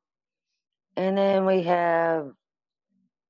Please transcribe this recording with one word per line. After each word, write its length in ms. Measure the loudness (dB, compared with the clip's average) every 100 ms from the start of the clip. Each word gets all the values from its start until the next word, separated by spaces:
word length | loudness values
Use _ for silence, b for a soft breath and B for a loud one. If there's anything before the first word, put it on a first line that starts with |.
| _ _ _ _ _ _ _ _ _ -6
And 200 | -2 0
then 300 | 0 2 2
we 160 | 0
have 680 | 0 0 2 0 0 -2 -6 -16 _ _ _ _ _ _ _ _